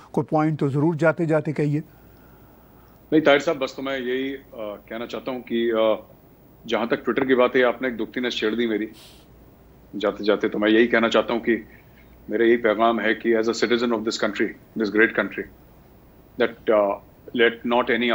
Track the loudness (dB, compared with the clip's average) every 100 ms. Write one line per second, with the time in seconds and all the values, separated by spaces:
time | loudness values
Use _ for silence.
0 | -8 -4 -2 0 0 0 -2 0 0 2
1 | 2 2 0 0 -2 -2 -2 -2 -6 -18
2 | -20 -20 -20 -20 -20 _ _ -20 -20 -20
3 | 0 2 4 4 2 -4 -6 -6 -8 -6
4 | -4 -4 -6 -10 -14 -12 -12 -12 -12 -12
5 | -10 -10 -10 -10 -4 -2 0 2 2 0
6 | -6 -20 -20 -20 -20 -20 -6 -4 -2 -2
7 | -2 -2 2 2 4 2 0 0 -6 -6
8 | -8 -6 -6 -4 -2 -2 -2 -2 -6 -12
9 | -20 -20 -20 -20 -20 -20 -20 -20 -16 -4
10 | -4 0 0 0 0 0 4 4 4 4
11 | 2 2 0 -2 0 -2 -4 -20 -20 -20
12 | -20 -20 -6 2 4 4 2 2 2 2
13 | -2 -2 0 0 0 0 0 0 0 -2
14 | -4 -4 -4 -2 -4 -6 -12 -6 0 2
15 | 2 2 -4 -6 -12 -16 -20 -20 -20 -20
16 | -20 -20 -10 -2 -2 -2 0 2 2 -2
17 | -10 -20 -6 2 2 2 -2 -2 0 0
18 | 0